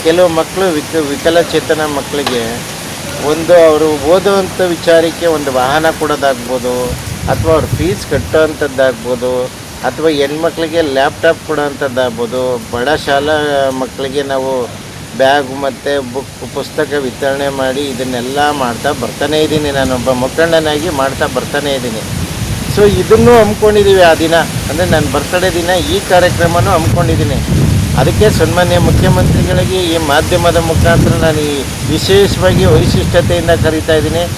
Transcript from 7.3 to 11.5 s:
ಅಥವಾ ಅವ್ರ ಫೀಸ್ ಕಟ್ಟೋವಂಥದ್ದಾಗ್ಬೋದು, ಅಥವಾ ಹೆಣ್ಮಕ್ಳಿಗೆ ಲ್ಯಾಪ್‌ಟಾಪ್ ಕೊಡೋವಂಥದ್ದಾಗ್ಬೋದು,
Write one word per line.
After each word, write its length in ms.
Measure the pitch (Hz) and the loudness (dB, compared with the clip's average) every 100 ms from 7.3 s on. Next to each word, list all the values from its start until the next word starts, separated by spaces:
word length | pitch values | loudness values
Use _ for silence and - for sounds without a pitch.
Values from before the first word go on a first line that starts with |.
ಅಥವಾ 200 | 139 160 160 | -2 2 2
ಅವ್ರ 100 | 131 - | 0 -2
ಫೀಸ್ 260 | 160 202 - | -2 -2 -4
ಕಟ್ಟೋವಂಥದ್ದಾಗ್ಬೋದು, 1200 | 143 - 156 156 143 147 131 131 117 117 123 127 127 123 - - - 123 | -4 0 2 0 0 -4 0 0 0 -6 -4 -2 -2 -4 -10 -16 -6 -6
ಅಥವಾ 220 | 127 156 147 | -2 0 0
ಹೆಣ್ಮಕ್ಳಿಗೆ 600 | 139 151 165 160 160 165 156 135 | -2 -2 -4 -2 -2 -2 0 0
ಲ್ಯಾಪ್‌ಟಾಪ್ 460 | 143 147 165 165 | 0 2 0 0
ಕೊಡೋವಂಥದ್ದಾಗ್ಬೋದು, 920 | - | -4